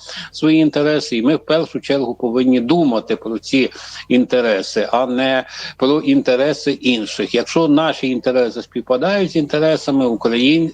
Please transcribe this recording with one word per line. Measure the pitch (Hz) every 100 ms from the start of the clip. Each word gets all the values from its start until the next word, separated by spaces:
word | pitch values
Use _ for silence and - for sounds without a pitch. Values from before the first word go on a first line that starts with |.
| - - 175
свої | - 156 160
інтереси, | 156 151 147 151 - 117
і |
ми | 120 -
в | -
першу | 156 151 131
чергу | - 139 123 113
повинні | 120 120 127 127
думати | 120 175 151 110 - 110
про | 113 113
ці | - 135 117 - - - -
інтереси, | 127 120 127 117 98 - 110 101
а | 120 127
не | 123 135 131 - - - -
про | 135 151
інтереси | 139 139 - 123 143 143 143
інших. | 135 127 117 101 - - 117
Якщо | 117 165 160
наші | 147 160 - 131
інтереси | 123 131 127 117 117
співпадають | - 123 113 127 175 202 180
з | 165
інтересами | 143 151 160 151 - 139 127
Україн-, | 110 117 117 131 160 160